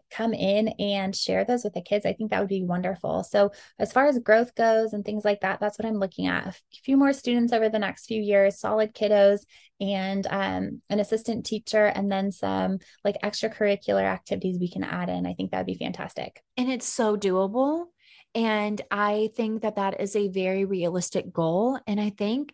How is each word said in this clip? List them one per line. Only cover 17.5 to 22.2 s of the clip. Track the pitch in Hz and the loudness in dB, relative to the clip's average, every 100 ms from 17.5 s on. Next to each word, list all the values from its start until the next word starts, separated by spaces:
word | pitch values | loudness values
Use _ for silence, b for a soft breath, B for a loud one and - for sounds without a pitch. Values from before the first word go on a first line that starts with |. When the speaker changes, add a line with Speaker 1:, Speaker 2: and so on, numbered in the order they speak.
| 226 269 320 349 _ b b b 233 | 0 0 0 -6 _ b b b -2
Speaker 2:
And | 226 214 208 208 - | 0 0 0 -4 -4
I | 202 208 208 214 214 | 0 0 2 0 -2
think | 220 220 | -4 -2
that | 214 208 | -2 0
that | 196 - | -2 -2
is | 202 208 | -2 0
a | 202 | 0
very | 185 185 190 196 | 0 0 0 0
realistic | 190 170 180 170 190 - | 0 0 -2 -2 -4 -4
goal. | - 165 175 233 262 - | -2 0 2 2 0 -2
And | 208 | -2
I | 208 | -2
think | 208 | -2